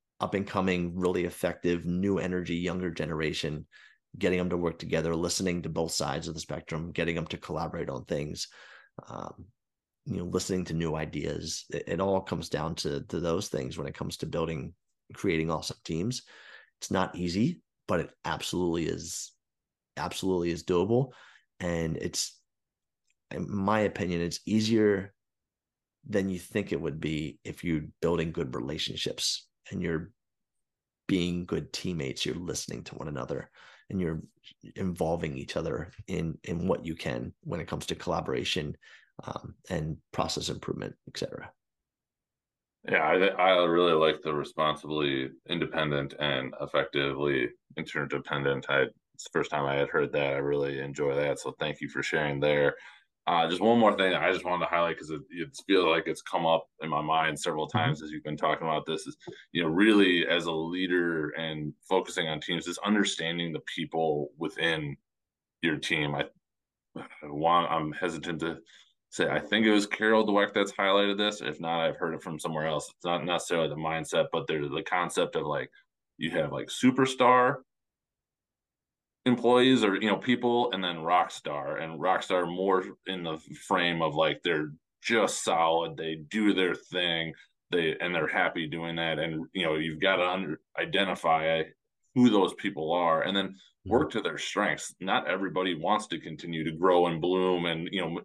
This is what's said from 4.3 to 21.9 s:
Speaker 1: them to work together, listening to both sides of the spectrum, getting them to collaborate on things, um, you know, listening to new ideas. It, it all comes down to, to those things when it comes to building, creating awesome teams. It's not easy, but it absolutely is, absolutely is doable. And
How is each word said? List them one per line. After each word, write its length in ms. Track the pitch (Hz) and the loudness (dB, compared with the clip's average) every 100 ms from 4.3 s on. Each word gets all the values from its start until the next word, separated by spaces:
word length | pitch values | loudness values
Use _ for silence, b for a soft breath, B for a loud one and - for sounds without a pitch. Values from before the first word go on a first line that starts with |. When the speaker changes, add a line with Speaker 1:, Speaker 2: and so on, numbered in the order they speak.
| 90 | 2
Speaker 1:
them 120 | 90 | 0
to 60 | 87 | 0
work 200 | 85 82 | -2 -4
together, 380 | 85 80 80 82 | -2 0 0 0
listening 460 | 85 - 92 87 | 0 0 0 -2
to 60 | 80 | -4
both 240 | 82 82 | -2 -2
sides 360 | - 69 76 82 | -2 -2 -2 -6
of 60 | |
the 60 | 78 | -8
spectrum, 520 | - - - 80 85 | -8 -8 -6 -8 -6
getting 240 | - 82 82 | -4 -2 -2
them 100 | 82 | -4
to 100 | 85 | -8
collaborate 500 | - 78 80 82 73 | -6 -4 -4 -6 -6
on 160 | 65 | -6
things, 440 | - 73 76 87 - B B B B - - | -4 -4 -4 -6 -10 B B B B -18 -14
um, 380 | - 50 - - _ _ _ _ _ | -10 -12 -14 -20 _ _ _ _ _
you 120 | - 92 | -8 -6
know, 80 | |
listening 400 | 87 90 - 92 | -2 -2 0 -2
to 100 | 87 | -2
new 220 | 82 80 78 | -2 -2 -2
ideas. 680 | 78 73 78 80 82 - - | -4 -4 -4 -4 -6 -8 -8
It, 140 | - - | -8 -4
it 140 | 85 | -2
all 200 | 98 95 | 2 0
comes 280 | - 85 80 | -2 -6 -4
down 260 | 76 80 82 | -4 -2 -4
to, 260 | 73 71 | -4 -4
to 180 | - 82 | -4 -2
those 280 | 85 90 - | 0 0 -2
things 300 | - 65 85 | -4 -4 -6
when 80 | 71 | -8
it 80 | |
comes 220 | - 90 - | -6 -8 -8
to 80 | 82 | -6
building, 480 | 82 82 78 85 - _ _ - | -2 -2 -4 -8 -14 _ _ -20
creating 360 | - 101 80 80 | -4 0 0 0
awesome 280 | 78 - - | -2 -4 -10
teams. 380 | - 82 110 127 - B B B B B | -6 -2 -2 -4 -10 B B B B B
It's 100 | - | -2
not 240 | 95 92 90 | 0 0 -2
easy, 440 | 87 95 147 175 _ _ - | -2 2 0 0 _ _ -2
but 140 | 87 | -2
it 100 | - _ | -2 _
absolutely 640 | 82 73 - 90 87 85 80 | -6 -4 -4 -2 0 0 -2
is, 460 | 85 82 - - _ _ _ _ _ _ 76 | -4 -6 -10 -12 _ _ _ _ _ _ -8
absolutely 540 | 85 - 98 90 85 | -8 -4 0 0 0
is 140 | 85 | -2
doable. 480 | 85 87 98 120 139 B B B B - | 2 2 4 2 2 B B B B -6
And 360 | 90 85 82 | -2 -2 -2